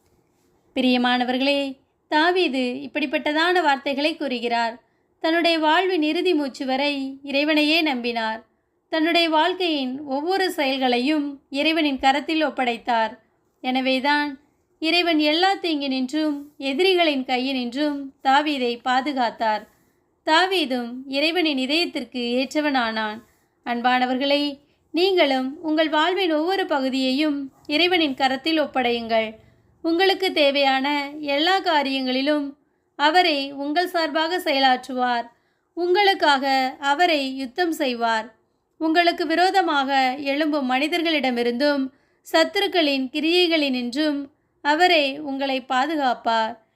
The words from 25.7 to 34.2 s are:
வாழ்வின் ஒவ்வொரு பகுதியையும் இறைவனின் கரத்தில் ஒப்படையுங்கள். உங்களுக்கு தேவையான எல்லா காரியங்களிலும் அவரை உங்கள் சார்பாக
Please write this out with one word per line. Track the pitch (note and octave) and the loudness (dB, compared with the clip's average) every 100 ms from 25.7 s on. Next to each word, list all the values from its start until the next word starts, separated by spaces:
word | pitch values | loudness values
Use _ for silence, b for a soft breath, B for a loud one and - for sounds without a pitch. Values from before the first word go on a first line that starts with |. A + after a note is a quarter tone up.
| D#4 D#4+ | 0 0
வாழ்வின் | D4+ E4 G4 F4+ | 2 0 0 0
ஒவ்வொரு | D4+ E4+ F#4+ F4 | 0 0 -2 0
பகுதியையும் | C#4+ C4 C4 C4 C4 D#4 C#4+ C4+ _ - | -2 0 0 0 0 0 -2 -6 _ -4
இறைவனின் | D4 F4 F4+ D4+ | 0 2 2 0
கரத்தில் | C4 C4+ C4 D#4+ D#4+ | 0 -2 0 0 0
ஒப்படையுங்கள். | C#4+ C4 A#3+ A#3 A3+ A3+ A3 A3 b b b b | 0 0 0 -2 0 0 0 -8 b b b b
உங்களுக்கு | E4 E4+ F#4+ - F#4 | -2 2 2 2 0
தேவையான | E4 C#4 C#4 C4+ C4 C#4 D4 C#4 D4+ | 2 2 4 2 2 0 -2 -4 -8
எல்லா | D4 C#4 E4+ F#4+ | -4 0 2 0
காரியங்களிலும் | F#4 D4+ C4+ C4+ B3+ B3+ C#4 D4+ C#4 - _ _ _ - | 2 0 0 -2 -2 -2 0 0 -2 -12 _ _ _ 0
அவரை | D4 F4+ F4+ C#4 C#4 | 2 4 4 0 -4
உங்கள் | C#4 C#4+ D#4 F4+ | -8 -4 -2 -2
சார்பாக | F4 D#4+ D#4 | -2 -2 -2